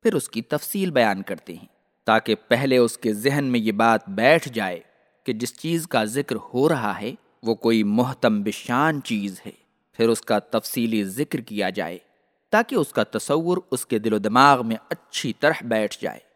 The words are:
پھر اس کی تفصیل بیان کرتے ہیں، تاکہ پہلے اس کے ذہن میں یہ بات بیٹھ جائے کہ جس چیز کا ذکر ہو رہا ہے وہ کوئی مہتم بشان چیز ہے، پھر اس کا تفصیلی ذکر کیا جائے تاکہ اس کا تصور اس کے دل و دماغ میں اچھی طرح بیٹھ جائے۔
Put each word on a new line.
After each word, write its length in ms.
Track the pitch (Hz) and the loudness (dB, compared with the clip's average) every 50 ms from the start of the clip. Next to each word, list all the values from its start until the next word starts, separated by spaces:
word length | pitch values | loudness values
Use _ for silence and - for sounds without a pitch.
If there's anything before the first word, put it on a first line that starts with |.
| _ | _
پھر 80 | 233 208 | 0 0
اس 160 | 151 - - | 0 -4 -4
کی 120 | - 113 | -8 -8
تفصیل 500 | 113 _ - 147 - - - 202 190 185 | -6 _ -4 -6 -4 -6 -4 -4 -4 0
بیان 300 | 156 131 117 110 98 95 | 2 2 2 2 2 -2
کرتے 320 | 98 - 95 82 _ - 87 | -6 -10 -10 -12 _ -16 -18
ہیں، 140 | 82 - _ _ _ _ _ _ _ _ - | -18 -18 _ _ _ _ _ _ _ _ 2
تاکہ 280 | 110 113 - - 110 - _ _ | 2 2 4 2 -2 -2 _ _
پہلے 300 | 120 117 139 139 127 127 | 0 0 2 2 4 4
اس 200 | 120 117 - - | 4 4 0 -2
کے 160 | - 113 107 | -4 -4 -2
ذہن 300 | 104 110 139 139 143 143 | 0 0 0 0 0 0
میں 160 | 131 123 120 | 0 0 0
یہ 120 | 110 113 | 0 0
بات 380 | 104 101 113 113 113 107 - - | 0 4 4 4 4 4 0 -4
بیٹھ 400 | 98 98 110 131 156 165 - 143 | -4 2 4 4 4 4 2 -4
جائے 300 | 120 113 104 95 90 85 - _ _ _ _ _ _ _ _ | -6 -4 -4 -4 -6 -8 -12 _ _ _ _ _ _ _ _
کہ 80 | - 120 | -6 -6
جس 260 | 110 120 117 - - | -4 -6 -8 -10 -8
چیز 280 | - 160 170 165 160 - | -6 -2 -2 -2 -4 -2
کا 180 | - 123 110 | 0 0 0
ذکر 300 | 107 110 135 139 - 127 104 - - - | 0 -2 -4 -4 -4 -6 -8 -8 -6 -2
ہو 160 | 123 135 160 | 2 2 2
رہا 320 | 170 135 110 104 95 - | 2 2 -2 -4 -4 -4
ہے 120 | 101 117 - - _ _ _ _ - | -8 -10 -10 -12 _ _ _ _ -4
وہ 120 | 113 113 | -4 -4
کوئی 280 | - - 117 117 110 107 | 0 2 2 4 4 4
مہتم 600 | 101 104 113 123 127 131 - - 120 110 104 101 | 2 2 2 2 0 -2 0 0 0 2 2 -2
بشان 580 | 107 98 - - - 120 127 147 160 160 143 127 | -4 -6 -8 -6 -4 0 0 2 0 0 -2 -4
چیز 380 | - 120 107 101 101 92 90 - | -4 -4 -4 -4 -4 -8 -10 -14
ہے، 60 | - - _ _ _ _ _ _ _ _ - | -18 -20 _ _ _ _ _ _ _ _ 0
پھر 100 | 117 117 | 2 2
اس 120 | 113 - | 2 0
کا 180 | - - 113 104 | 0 -2 -2 -2
تفصیلی 640 | - _ - 113 - - - - 117 113 110 107 101 | -2 _ -6 -4 -4 -4 -4 -4 -2 0 0 -2 -2
ذکر 360 | 95 95 120 151 - - 104 | -4 -4 -6 -6 -4 -4 -8
کیا 300 | 113 - 107 104 98 92 | -8 -8 -6 -4 -4 -4
جائے 280 | 95 104 90 80 87 92 _ _ _ _ _ _ _ _ _ _ - | -4 -4 -6 -6 -8 -12 _ _ _ _ _ _ _ _ _ _ 0
تاکہ 220 | 208 - - 277 | 0 0 2 0
اس 180 | 226 151 - - | -2 -2 0 0
کا 100 | - 107 - | -2 -2 -2
تصور 460 | - 113 - - 139 156 165 170 180 185 - _ | -2 -8 -2 0 0 0 2 0 -2 -2 -2 _
اس 140 | - 127 - | -6 -6 -4
کے 140 | _ 123 110 | _ -4 -2
دل 140 | 107 113 107 | 0 0 0
و 40 | 107 | 0
دماغ 500 | 101 107 107 123 135 143 139 127 120 113 | 0 2 4 6 8 8 6 4 2 -4
میں 80 | 113 110 - _ | -6 -6 -6 _
اچھی 440 | 165 - _ _ - - - 127 104 _ | -12 -12 _ _ -10 -8 -6 -6 -6 _
طرح 240 | - 147 160 - - | 0 0 0 0 -4
بیٹھ 340 | 120 117 110 107 101 - - | -2 -2 0 0 -2 -4 -6
جائے۔ 180 | - 87 55 - _ _ _ | -8 -10 -10 -10 _ _ _